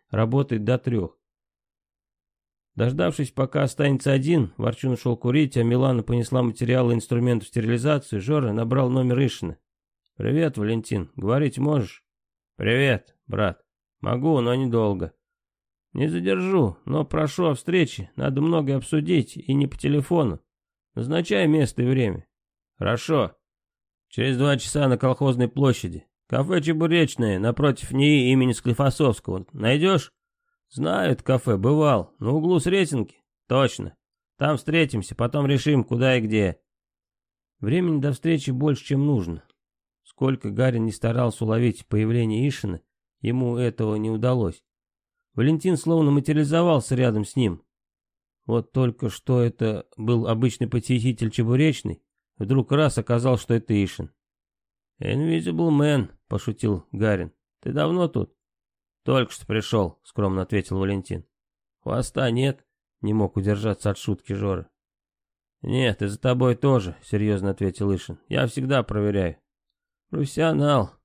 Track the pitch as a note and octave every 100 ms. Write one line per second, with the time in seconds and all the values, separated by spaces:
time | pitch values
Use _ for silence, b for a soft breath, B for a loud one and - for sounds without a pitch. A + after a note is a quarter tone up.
0 | _ G#2 A2+ C3+ C3+ A2+ G#2+ B2+ - A2+
1 | E2+ - _ _ _ _ _ _ _ _
2 | _ _ _ _ _ _ _ - A#2 C#3+
3 | F3 D#3 C3+ - C3+ D3+ C#3 - C#3+ C3
4 | C#3+ C3+ C#3 E3+ G2+ - A2+ A#2 C3 B2
5 | B2+ A2 B2 C#3 C#3+ B2+ A#2 B2 C3+ B2
6 | A2+ A#2+ A2+ B2+ B2 A2 A#2+ B2+ A#2+ A2+
7 | - A#2 B2 A#2 G#2 B2 A2 A#2+ C#3 D3
8 | - G#2+ G2+ D3+ B2 G#2+ A2+ C3 C3 C3
9 | B2+ B2 C#3 - E2+ D2+ _ _ _ _
10 | _ - G#2 D3 D#3+ G#2+ G#2 A2+ G#2+ G#2+
11 | E2+ - F#2+ C3 D3 - C#3+ D3 G2 -
12 | _ _ _ _ _ - G2 B2 C#3 G#2+
13 | - _ - G2 G2+ F2 _ _ _ _
14 | G2 B2 D3+ C#3+ A#2+ B2+ C3 A#2 G#2+ F#2+
15 | E2 - _ _ _ _ _ _ _ -
16 | D3+ E3+ F3+ F#3 F#3 F#3+ A2+ - - D3
17 | D3 D#3 D3+ - F3 C3+ - F3+ D3 -
18 | F2+ - C3+ C3+ D#3 E3+ C#3 C3+ - D#3
19 | D3+ E3+ A#2 - - C#3 C#3 - C#3+ D3
20 | C3+ E3+ B2+ D2+ - _ _ _ _ -
21 | A#2 D#3+ E3+ G3+ E3+ D#3 C#3 - B2 C3
22 | A2+ F2 - _ _ _ _ - F#2+ A#2+
23 | - D#3 G2 - _ _ _ _ _ _
24 | _ - B2+ B2+ C#3+ C3+ - D3+ C#3 A#2+
25 | C3 B2+ C#3 B2 B2 C3+ C#3 A#2 F2+ D#2+
26 | - _ _ A#2+ D3+ F#3 D3+ D#3 E3 E3+
27 | D3+ - A2+ F#2 A2 A#2+ C#3+ C3 - B2+
28 | C#3+ D3+ B2+ C3 B2+ A2+ A#2+ A#2+ C#3 -
29 | C#3+ G#2+ - F#2 F#2+ C3 A2 C#3+ F3+ F3+
30 | - _ _ _ _ _ _ - D3+ F#3+
31 | F3 B2 - C3 - G2+ A#2 D3+ D3+ A#2
32 | E2+ _ G#2+ D3+ E3 F3+ F3 F#3+ E3+ C#3
33 | G2 _ _ _ - B2+ C3 - F#2+ -
34 | _ _ _ - C#3+ C#3+ - E3 D3 A2+
35 | F#2+ - A#2+ D3 C#3 C#3 D3+ C#3+ - A#2+
36 | C3 B2+ A2 G#2+ F#2+ D#2 _ _ _ _
37 | _ _ _ _ _ _ G2+ E3 F3 D3+
38 | C#3+ C3 E3 D#3+ C#3 B2+ D3+ C3+ - C#3
39 | D3 C3 E2+ D#2+ - _ _ _ _ _
40 | _ _ C3+ C3+ G#2 G#2 C3 A#2+ A2+ G#2
41 | A#2 A#2 A#2+ - A2 A2 A#2+ - - G#2
42 | A2 A#2+ A2+ G#2+ C#3 C3+ G2+ F2 - _
43 | _ _ A2+ B2+ B2 A#2+ B2 - A2 G#2+
44 | A2 A2 B2 B2+ G2 - _ _ _ _
45 | _ _ _ - C3 D#3+ F#3 D#3+ D#3+ E3
46 | D3 C#3+ C#3 D3+ C#3+ E3 F3 D3 - B2+
47 | B2+ G#2+ G#2 C3+ A2+ E2 _ _ _ _
48 | _ _ _ _ - A2+ - C3+ B2+ A2+
49 | A#2 - - B2 A#2 - A2+ G#2+ - -
50 | A2 A#2+ A2+ A2+ B2 - B2 B2 - B2+
51 | B2 A#2 A2+ - A2+ B2+ D#3 B2+ G2+ E2
52 | _ _ _ - G2+ C3+ A#2 C#3 D3+ A#2+
53 | - A#2+ B2+ B2 - A#2 - G#2 F#2+ -
54 | D#2 - _ _ _ _ _ _ _ _
55 | - B2 D#3+ E3 E3+ E3 E3 C#3+ D3 C#3+
56 | F#2+ - _ G#2 - G2+ A2 F#2+ - F#2+
57 | A2 G2 E2 - _ _ - C3+ D#3 F3+
58 | E3+ B2 F#2+ _ _ _ _ _ _ _
59 | - C3 B2 - - G#2+ - A2+ F2 -
60 | - - G2+ F#2+ F#2 G#2 - F#2+ F#2+ G2
61 | - F2 - _ _ _ _ _ - A#2
62 | B2 - C3 A#2 C#3 C#3 _ _ _ _
63 | G#2 G#2+ G2+ - G2 G2+ A2 G2 G#2 G2
64 | - G2 - G2+ G2+ F2+ E2+ _ _ _
65 | _ _ _ _ _ _ - B2 B2+ G2+
66 | G2+ G#2 C3 B2 B2+ A#2 C#3 B2+ F#2 -
67 | - G#2 G#2+ G2+ G2 F#2+ G2 - G2+ F#2
68 | - E2 - G#2 B2+ C#3+ C3 C#3 G#2+ G#2
69 | G#2 G2+ F2 D#2 _ _ _ _ _ _
70 | _ D#3+ C#3+ - D#3+ D3+ D3 C#3 F#2+ -